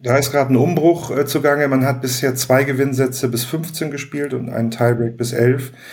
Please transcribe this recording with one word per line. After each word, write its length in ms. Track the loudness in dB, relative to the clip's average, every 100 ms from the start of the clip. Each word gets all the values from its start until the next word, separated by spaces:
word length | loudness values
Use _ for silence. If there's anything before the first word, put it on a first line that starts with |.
da 140 | 0 0
ist 160 | 2
grad 160 | 0 2
ein 80 | 2
Umbruch, 540 | 2 2 2 2 0
äh, 120 | -2 -2
zugange. 420 | 0 2 2 2
Man 160 | 2
hat 160 | 2 0
bisher 340 | -4 -2 -2 -2
zwei 280 | 2 2
Gewinnsätze 640 | 2 0 0 0 -2 0 -2
bis 160 | -2
fünfzehn 460 | -4 -6 -6 -6 -6
gespielt 420 | -6 -8 -6 -6
und 160 | -6 -4
einen 220 | -2 -2
Tiebreak 480 | 2 2 2 0 -2
bis 140 | -4
elf. 400 | 2 4 2 -2 -14 -20